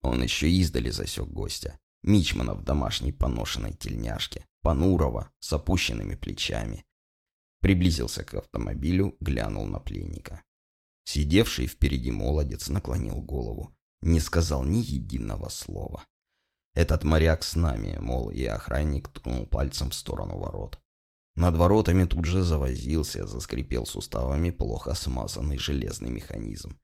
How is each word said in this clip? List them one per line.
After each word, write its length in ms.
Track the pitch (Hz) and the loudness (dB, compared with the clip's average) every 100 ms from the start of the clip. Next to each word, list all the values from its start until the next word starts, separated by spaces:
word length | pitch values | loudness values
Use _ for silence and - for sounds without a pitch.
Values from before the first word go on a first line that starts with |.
Он 200 | 64 62 | 0 0
ещё 240 | 60 - 78 | 0 2 4
издали 440 | 92 85 62 58 | 6 4 2 -2
засёк 400 | - - - - | -4 -6 -6 -6
гостя. 480 | - 50 - - - _ _ | -6 -6 -6 -10 -12 _ _
Мичмана 520 | - 104 80 52 58 | 4 4 4 0 -2
в 80 | 50 | -4
домашней 500 | - 71 55 - 62 | 0 0 0 -2 -4
поношенной 600 | - 60 57 55 57 53 | 0 0 0 -4 -4 -6
тельняшке, 720 | - - 55 55 53 - - - _ | -8 -6 -4 -4 -4 -6 -10 -14 _
понурого, 680 | 80 73 90 87 69 55 - _ | 0 4 4 6 4 0 -8 _
с 120 | - | -4
опущенными 640 | 76 - 90 - 57 50 | -2 2 2 2 -2 -4
плечами. 720 | 50 - 50 - 55 55 53 _ _ _ _ _ _ _ _ | -6 -8 -4 -4 -2 -4 -8 _ _ _ _ _ _ _ _
Приблизился 640 | 90 92 90 - 57 - | 4 6 4 2 -2 -6
к 100 | - | -6
автомобилю, 840 | 50 - 58 52 - 76 92 98 - | -10 -6 -4 -4 -2 2 2 2 -2
глянул 460 | 76 60 53 50 50 | -2 0 -2 -4 -4
на 140 | 50 | -6
пленника. 600 | - 50 50 50 - 82 _ _ _ _ _ _ - | -6 -8 -8 -10 -12 -16 _ _ _ _ _ _ -4
Сидевший 560 | 71 73 85 - - 62 | 0 4 4 4 0 -4
впереди 440 | - 67 69 60 | 2 2 2 -2
молодец 580 | 52 55 76 71 - - | -2 0 0 0 -4 -4
наклонил 540 | 85 - 64 53 52 | -4 -2 -4 -4 -6
голову, 520 | 58 69 55 52 - _ _ _ | -6 -6 -6 -8 -10 _ _ _
не 180 | 82 82 | 2 4
сказал 420 | - 82 82 69 | 4 0 2 0
ни 180 | 67 107 | 2 0
единого 680 | 113 69 52 62 53 50 50 | 0 -4 -4 -6 -4 -6 -8
слова. 560 | - - 50 - - - _ _ _ _ _ _ | -10 -10 -8 -8 -10 -16 _ _ _ _ _ _
"Этот 280 | - - 80 | 2 2 4
моряк 420 | 76 80 82 78 | 4 6 6 4
с 120 | - 82 | 0 2
нами", 400 | 82 57 50 50 | 2 0 -4 -6
мол, 300 | 50 64 55 | -4 -4 -4
и 160 | 55 | -4
охранник 640 | 62 53 - 65 76 69 - | -4 -4 -2 0 0 -2 -4
ткнул 380 | - 58 62 52 | -10 -4 -4 0
пальцем 420 | - 67 - - | 0 0 -2 -4
в 60 | |
сторону 420 | - - - 50 50 | -4 -6 -6 -4 -6
ворот. 420 | 50 50 50 - _ _ _ _ _ | -6 -8 -10 -12 _ _ _ _ _
Над 220 | 78 87 82 | 2 4 6
воротами 480 | 87 107 85 90 | 8 8 6 6
тут 220 | 87 85 80 | 6 2 2
же 160 | 92 | 2
завозился, 840 | 87 76 67 62 62 80 73 - 50 | 4 2 0 -2 0 0 0 -4 -6
заскрипел 600 | 57 - 55 - 60 55 | -8 -6 -6 -2 -4 -4
суставами 640 | 50 - 53 64 71 85 | -8 -6 -2 0 2 0
плохо 420 | - - - - | 0 -4 -2 -4
смазанный 640 | - - 62 50 50 73 67 | -4 -2 -4 -4 -4 -2 -2
железный 540 | - 69 50 - 58 | -2 -2 -2 -6 -6
механизм. 680 | 57 - 55 55 50 - - | -6 -8 -8 -8 -10 -12 -16